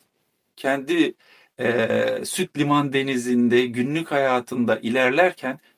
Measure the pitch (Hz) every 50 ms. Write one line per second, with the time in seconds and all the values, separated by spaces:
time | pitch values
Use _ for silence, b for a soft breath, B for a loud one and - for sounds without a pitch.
0 | _ _ _ _ _ _ _ _ _ _ _ - - 139 135 139 131 139 175 175
1 | 156 131 - b b b b b b b b - 123 120 117 120 113 110 113 113
2 | 113 117 113 - - - - - 185 175 - 143 147 147 147 147 143 139 131 135
3 | 135 139 135 123 120 123 123 120 120 120 113 120 127 123 117 120 123 131 147 165
4 | 160 - 156 139 139 131 127 123 120 - 123 120 120 113 113 110 - 113 120 131
5 | 131 127 127 151 180 180 170 - - 127 135 147 _ _ _